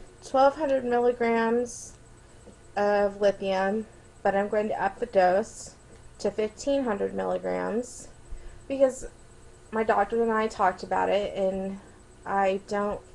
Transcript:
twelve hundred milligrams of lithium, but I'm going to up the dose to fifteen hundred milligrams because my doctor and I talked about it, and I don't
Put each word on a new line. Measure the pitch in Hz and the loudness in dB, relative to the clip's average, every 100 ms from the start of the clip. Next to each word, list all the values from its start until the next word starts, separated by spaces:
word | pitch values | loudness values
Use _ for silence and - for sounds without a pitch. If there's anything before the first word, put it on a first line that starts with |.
| - - - | -20 -20 -2
twelve | 269 269 285 | 4 4 4
hundred | 294 269 240 | 0 0 0
milligrams | 240 240 240 233 233 226 240 240 - - - - - - - - - - - | 2 2 2 2 2 2 0 -2 -6 -16 -20 -20 -20 -20 -20 -20 -20 -10 -2
of | 208 208 202 196 | 2 4 2 2
lithium, | 208 196 196 190 196 220 214 - - - | 2 2 0 0 0 -2 -4 -12 -20 -4
but | 202 196 | 0 0
I'm | 202 | 2
going | 214 214 | 0 0
to | - | 0
up | 196 - | -2 -4
the | 233 | -2
dose | 196 180 185 220 - - - - - - - | 4 4 4 0 -8 -18 -18 -20 -20 -20 -6
to | 202 | -4
fifteen | 202 214 - 277 277 247 | -2 -4 -4 -2 0 0
hundred | 202 190 | -2 -2
milligrams | 190 190 185 185 180 180 214 247 - - - - - - - - | -2 -2 -2 -2 -4 -2 -4 -6 -10 -18 -20 -14 -14 -12 -14 -6
because | 269 269 247 - - - - - - - | 2 2 2 -10 -16 -20 -20 -20 -20 -6
my | 220 | -2
doctor | 226 202 202 233 | 2 2 2 2
and | 226 | 2
I | 220 220 | 2 0
talked | - 190 190 | 2 0 0
about | 185 185 185 | -2 0 2
it, | 190 202 - | 2 0 -2
and | 190 190 196 196 - - - - - | -2 -2 -6 -8 -16 -20 -20 -16 -4
I | 196 196 196 - | 0 0 0 -4
don't | 208 208 190 - | -4 -2 -4 -10